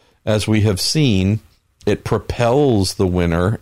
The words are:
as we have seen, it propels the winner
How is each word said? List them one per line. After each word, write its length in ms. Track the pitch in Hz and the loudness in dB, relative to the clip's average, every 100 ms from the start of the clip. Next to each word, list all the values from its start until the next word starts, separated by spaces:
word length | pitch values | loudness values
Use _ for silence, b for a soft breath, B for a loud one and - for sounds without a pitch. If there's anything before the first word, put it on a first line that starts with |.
| b b | b b
as 240 | - 107 104 | -4 -2 0
we 140 | 107 | 0
have 180 | 104 95 | 2 0
seen, 600 | - 160 143 95 95 107 - _ _ _ - | -2 0 2 2 0 -2 -6 _ _ _ -4
it 160 | 101 | -4
propels 880 | - 110 - - 120 131 143 110 92 | -2 -4 -4 -2 0 2 2 2 0
the 140 | - 95 | -2 -2
winner 520 | 90 87 85 90 113 | 0 0 0 0 -2